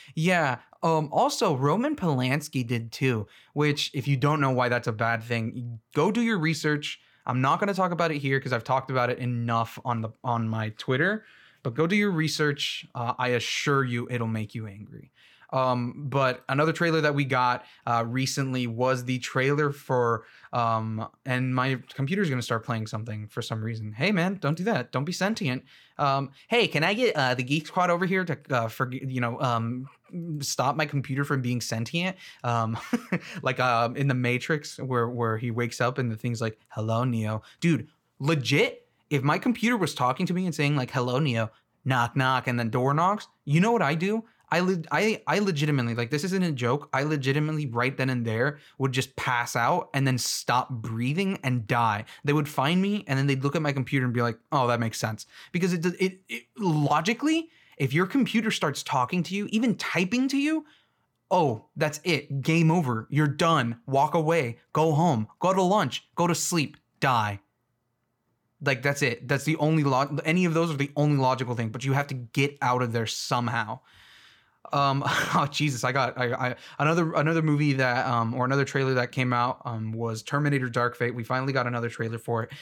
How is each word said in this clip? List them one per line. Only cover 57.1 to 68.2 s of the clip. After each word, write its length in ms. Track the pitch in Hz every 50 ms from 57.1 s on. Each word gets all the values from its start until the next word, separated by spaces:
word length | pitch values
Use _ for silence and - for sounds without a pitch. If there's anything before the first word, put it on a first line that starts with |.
| 233 226 - 302 320 330 320 - _ _ _ _ _ -
if 160 | 143 127 127
your 140 | 160 185 185
computer 420 | - 277 240 - - 220 220 220
starts 320 | - - - 156 139 -
talking 400 | - - - 135 123 - - 180
to 140 | 165 - 185
you, 120 | 202 208 -
even 240 | - 220 233 247 202
typing 520 | - - - - 165 185 185 214 247 262 269
to 80 | 269 277
you, 280 | 277 302 320 311 302 - - _ _ _ _ _ _ _ _ _ _ -
oh, 360 | - 180 165 139 117 107 - _ -
that's 240 | - 156 151 147 - -
it, 380 | 180 165 131 - - 139 139
game 300 | 127 - 160 165 165 160
over, 340 | 160 185 165 127 120 110 110 -
you're 160 | - 143 151 147
done, 500 | 139 147 175 165 165 151 123 117 117 - _
walk 300 | - 131 135 139 147 -
away, 420 | 170 156 151 170 170 139 117 113 - _ _
go 220 | - 151 156 165 151
home, 340 | 143 165 175 143 110 107 - - -
go 140 | - 180 190
to 80 | 190
lunch, 460 | 185 180 196 214 180 127 - - - _ _
go 100 | - 170
to 80 | 170 170
sleep, 440 | 160 - - - 170 143 107 - - _ _ _ -
die. 400 | - 139 127 117 107 104 101 101 _ _ _ _ _ _ _ _ _ _ _ _ _ _ _ _